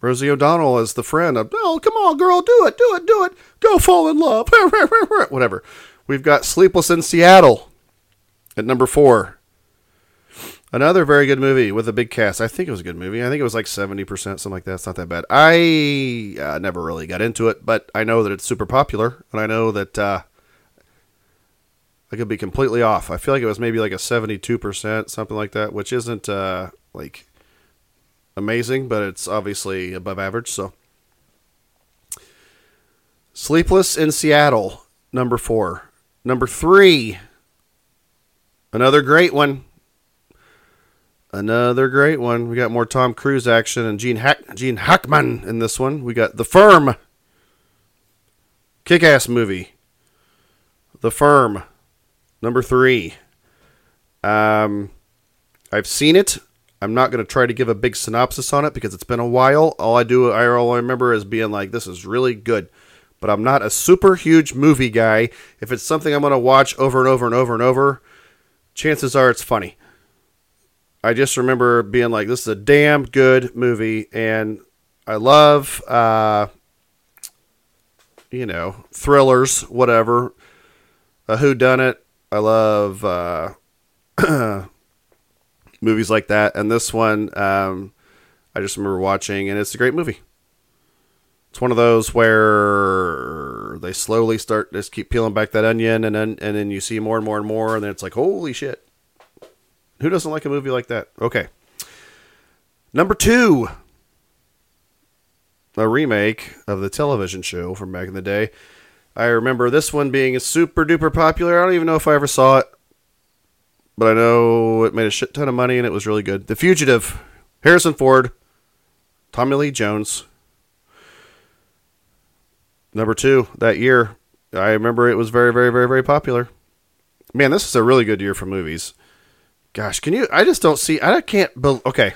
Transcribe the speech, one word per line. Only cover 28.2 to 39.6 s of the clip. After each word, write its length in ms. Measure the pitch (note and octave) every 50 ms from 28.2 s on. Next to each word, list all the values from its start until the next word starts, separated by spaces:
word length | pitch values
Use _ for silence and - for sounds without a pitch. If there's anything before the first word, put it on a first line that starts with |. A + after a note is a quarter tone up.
| _ _ _
amazing, 520 | - G2 G#2 A2+ A#2 A#2+ A2 C3 C3+ C3+ B2+
but 160 | A2+ G#2+ G#2
it's 240 | G2 F#2 - - -
obviously 680 | F#2+ G#2+ G2 G2+ G2+ - - G2+ F#2+ F#2 F#2 F2+ F#2
above 240 | F#2 F2+ G2 G2 F#2
average, 320 | F#2+ F#2+ F#2+ A#2 A#2 -
so. 240 | - - F#2+ F#2+ - _ _ _ _ _ _ _ _ _ _ _ _ _ _ _ _ _ _ _ _ _ _ _ _ _ _ _ - - _ _ _ _ _ _ _ _ _ _ _ _ _ _ _ _ _ _ _ _ _ _
Sleepless 640 | _ - - - C#3+ E3 E3 - F#3 F#3+ G3+ - -
in 160 | - D#3+ D3+
Seattle, 760 | D3 - - D3+ D3 D3 D3 D3 B2+ A2 G2+ F#2+ - - _ _ _ _ _ _
number 260 | - B2+ B2+ B2 A#2+ A#2
four. 540 | - - A#2 A2 G#2 F2+ F2 F#2 - _ _ _ _ _ _ _ _
Number 220 | B2 B2+ B2+ B2+ B2
three, 720 | - - - D#3+ F#3 G3 G3 F#3+ F3 D3 A#2 A2 F#2+ F2+ - - _ _ _ _ _ _ _ _ _ _ _ _ _ _ _ _ _ _ _ _ _ _ _ _ _ _ _ _
another 320 | - A2 B2 C3 C3+ D3 C#3
great 320 | B2+ D3 D#3+ F3+ E3+ B2+
one. 300 | C#3 D3 C#3+ C#3 C3+